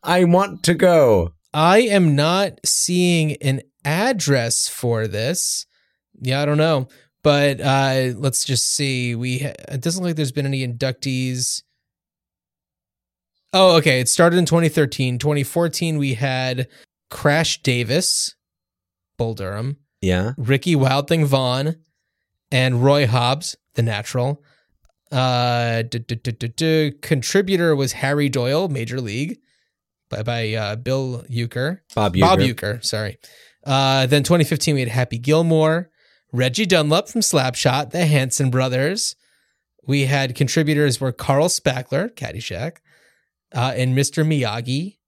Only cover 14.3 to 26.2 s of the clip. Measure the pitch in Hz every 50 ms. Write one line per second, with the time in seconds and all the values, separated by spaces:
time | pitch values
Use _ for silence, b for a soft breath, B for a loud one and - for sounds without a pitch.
14.3 | 170 185 180 - 160 170 170 156 - 165 147 123 - - 131 127 123 120 127 151
15.3 | 147 143 135 - - 170 170 165 - - 175 165 156 147 143 139 127 110 139 135
16.3 | 127 131 131 127 127 123 123 b b b b b _ _ _ _ - - - 143
17.3 | 143 160 165 - - - - 139 123 120 120 104 135 175 180 - - - - -
18.3 | - _ _ _ _ _ _ _ _ _ _ _ _ _ _ _ _ - 117 113
19.3 | 110 98 98 95 101 104 117 135 143 _ _ _ _ _ - 92 90 90 98 113
20.3 | 135 - 123 113 139 131 - 180 170 143 131 131 131 143 143 - 170 165 156 139
21.3 | 139 135 131 123 123 131 139 156 165 _ _ _ _ _ _ _ _ _ _ _
22.3 | _ _ _ _ 135 127 131 131 123 120 127 139 143 147 143 110 117 127 120 123
23.3 | 139 151 - - - _ _ _ _ - 117 113 107 101 110 - - 127 123 135
24.3 | 147 143 _ _ _ _ _ _ _ _ _ _ _ _ _ _ 147 127 131 127
25.3 | 123 123 123 123 120 120 117 117 113 117 117 120 - 120 117 - 120 113